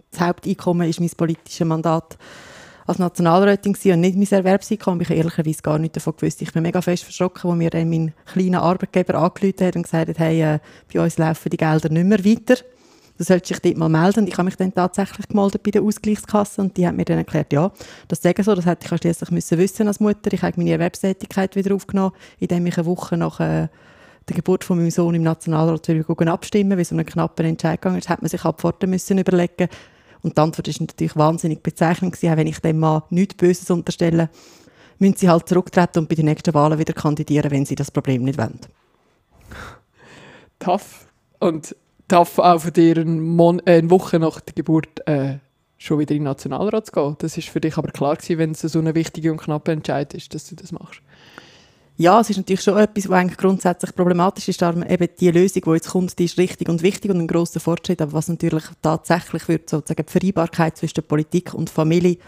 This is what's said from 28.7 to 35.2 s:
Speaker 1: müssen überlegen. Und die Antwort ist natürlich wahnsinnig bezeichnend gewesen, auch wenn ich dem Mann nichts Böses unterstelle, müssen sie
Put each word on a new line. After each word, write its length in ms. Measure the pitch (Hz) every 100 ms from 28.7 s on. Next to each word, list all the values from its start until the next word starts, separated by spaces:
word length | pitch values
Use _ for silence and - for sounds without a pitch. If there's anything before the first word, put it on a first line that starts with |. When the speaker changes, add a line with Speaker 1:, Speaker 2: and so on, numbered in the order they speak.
| - 185
Speaker 1:
müssen 300 | 185 - 196
überlegen. 500 | 185 180 175 - 175 - - _ _ _
Und 140 | 165 151
die 40 |
Antwort 280 | 156 - -
ist 120 | 151
natürlich 360 | 160 - 160 156
wahnsinnig 460 | 151 165 170 156
bezeichnend 520 | - - 165 175 180
gewesen, 180 | - 170
auch 40 | 160
wenn 100 | 156
ich 120 | 156
dem 200 | 160 160
Mann 240 | 160 156 -
nichts 260 | 175 196 -
Böses 340 | 175 180 -
unterstelle, 600 | 175 - - 170 165 165 - - - _ _ - -
müssen 180 | 196
sie 120 | -